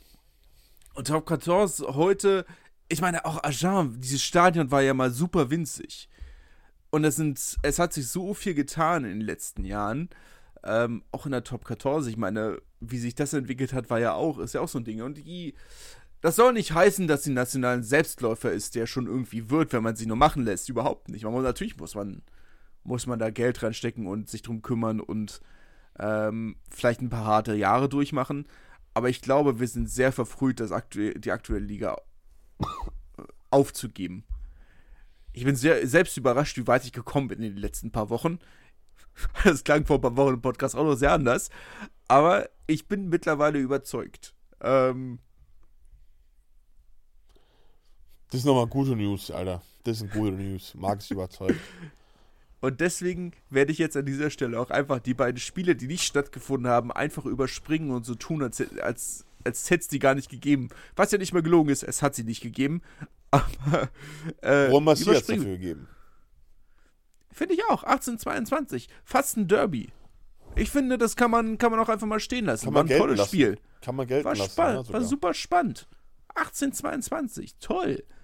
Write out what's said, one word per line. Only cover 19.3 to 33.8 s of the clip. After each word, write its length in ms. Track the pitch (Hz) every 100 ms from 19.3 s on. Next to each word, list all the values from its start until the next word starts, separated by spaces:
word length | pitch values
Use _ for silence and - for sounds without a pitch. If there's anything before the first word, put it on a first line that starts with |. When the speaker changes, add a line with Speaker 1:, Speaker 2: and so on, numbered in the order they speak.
| 113 110
Speaker 1:
wird, 200 | 147 156
wenn 120 | 123
man 120 | 113 110
sie 120 | 113
nur 100 | 113
machen 260 | 147 147
lässt. 240 | 113 95 -
Überhaupt 420 | 113 131 - -
nicht. 140 | 101
Man 80 | 107
muss, 100 | 120
natürlich 340 | 131 123 208 -
muss 160 | 80
man, 300 | 107 101 95 - - - - - -
muss 220 | - 123 127
man 140 | 117
da 100 | 113
Geld 320 | 110 120 123
reinstecken 460 | 113 110 120 113 98
und 200 | 101 107
sich 140 | 110
drum 220 | - 113
kümmern 360 | - 117 113 110
und, 420 | - 107 104 - - - - - - -
ähm, 560 | 104 107 107 113 110 - -
vielleicht 300 | - 123 117
ein 80 | 127
paar 160 | 117 110
harte 280 | 107 110
Jahre 340 | 104 98 113 135
durchmachen. 600 | 139 143 139 131 143 147 - - - - -
Aber 140 | 123
ich 120 | 123
glaube, 380 | - 135 147 117
wir 80 | 123
sind 200 | 120 110
sehr 200 | 123 131
verfrüht, 480 | 131 113 - 135 127
das 120 | 110
aktu-, 420 | 90 - 98 104 -
die 120 | 107
aktuelle 340 | 92 - 107 101
Liga 320 | 104 110 - - - - - - - 1077 1077 - - - - - - -
aufzugeben. 720 | 139 139 -